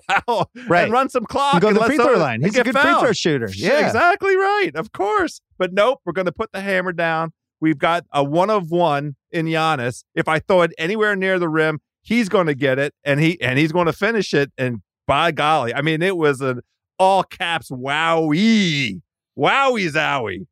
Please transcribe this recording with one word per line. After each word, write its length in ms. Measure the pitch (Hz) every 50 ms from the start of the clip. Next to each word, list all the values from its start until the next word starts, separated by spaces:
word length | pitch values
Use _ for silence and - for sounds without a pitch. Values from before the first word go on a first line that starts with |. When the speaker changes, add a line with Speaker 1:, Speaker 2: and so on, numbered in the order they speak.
| _ - 190
Speaker 1:
<laughs> 100 | 196 -
while 240 | - 233 196 165 - - 240 247 226
Speaker 2:
Right. 160 | 170 175 165
Speaker 1:
and 80 | - 220
run 180 | 254 269 -
some 160 | - 254 214
clock 280 | - - 277 277 285 277
Speaker 2:
And 60 | 285 -
go 40 |
to 20 | 214
Speaker 1:
and 80 | 202
Speaker 2:
the 40 | 214
Speaker 1:
let 60 | 226 233
Speaker 2:
free 80 | 285
throw 80 | 302 285
Speaker 1:
someone 140 | 294 247 190 160
Speaker 2:
line. 180 | 135 113 113
He's 140 | 143 202 214
a 20 |
Speaker 1:
get 80 | 254 240
Speaker 2:
good 80 | 247 233 269
free 20 | 294
Speaker 1:
fouled. 200 | 330 349 302 311
Speaker 2:
throw 100 | 247 190
shooter. 360 | - - 175 147 135 113 98 95
Speaker 1:
Sh-, 60 | 95
Speaker 2:
Yeah. 260 | 120 190 269 302 302
Speaker 1:
exactly 500 | - 110 226 320 349 403 403 381 392 381
right. 340 | 370 392 392 403 415 392 - -
Of 180 | 311 - 214 -
course. 500 | - 370 403 427 415 349 285 - - _ _ _ -
But 160 | 185 180 185
nope, 260 | 202 208 247 269 - -
we're 60 | 180 160
gonna 180 | 190 185 175 151
put 180 | - 220 - -
the 80 | 190 196
hammer 300 | 196 190 185 180 190 175
down. 400 | 165 170 165 165 160 165 160 - _ _ _ _ -
We've 180 | 156 160 156 143
got 260 | 175 165 170 175 - _ -
a 120 | 143 139
one 260 | 139 147 170 185 214
of 200 | 220 208 180 156 170
one 420 | 175 175 160 143 143 143 151 139 _ _ _
in 160 | - 170 160
Giannis. 560 | 160 160 160 160 160 156 135 117 123 123 - - _ -
If 100 | 160 156
I 140 | 156 156 156
throw 220 | - - 196 180 170
it 100 | 165 - -
anywhere 360 | 160 170 214 220 214 214 202
near 240 | 190 190 190 190 180
the 100 | 175 160
rim, 300 | 156 160 156 156 156 151 _ _ _ _ _
he's 260 | - 214 240 233 180
gonna 260 | - 196 175 156 147
get 240 | 123 139 135 131 131
it, 120 | 143 147 - _ -
and 160 | 143 139 143
he, 200 | 160 160 185 -
and 160 | - 123 127 135
he's 120 | 156 156
gonna 220 | 156 180 175 165 147
finish 420 | - 196 214 233 214 185 - -
it. 160 | 147 143 - _ -
And 240 | 131 127 120 104 - _ _ _ _
by 240 | - 139 143 165 170
golly, 420 | 156 127 143 151 160 151 123 117 117
I 80 | 135
mean, 220 | 143 160 160 156 170
it 140 | 190 196
was 240 | 175 160 147 139 123
an 200 | 139 131 127 120 - _ _ _ _ _ _ -
all 240 | 190 190 196 185 175
caps 480 | - - - 185 170 170 160 - -
wowie, 1300 | 139 123 127 135 143 151 165 165 165 165 160 156 147 170 208 226 226 214 196 170 151 143 135 110 95 90 - _ _ _ _ _ - -
wowie 520 | 143 175 220 262 277 269 254 220 185 160 139
zowie. 540 | 160 151 143 147 135 117 104 95 - 180 -